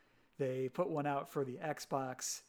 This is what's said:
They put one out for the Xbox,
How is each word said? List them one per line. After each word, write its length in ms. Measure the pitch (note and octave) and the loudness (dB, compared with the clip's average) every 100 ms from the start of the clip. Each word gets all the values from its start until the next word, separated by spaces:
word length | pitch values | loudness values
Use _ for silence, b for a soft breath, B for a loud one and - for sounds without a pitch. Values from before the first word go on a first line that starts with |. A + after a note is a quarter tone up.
| b b b - | b b b -2
They 300 | C3+ C3 C3 | 0 2 0
put 200 | - F3 | 2 2
one 180 | D3+ C#3+ | 2 2
out 240 | C#3 - | 0 0
for 140 | D3+ | 0
the 140 | C3 B2 | -2 -2
Xbox, 800 | D#3 C#3+ - C#3 C3 B2+ - - | -2 -2 0 0 0 -4 -6 -6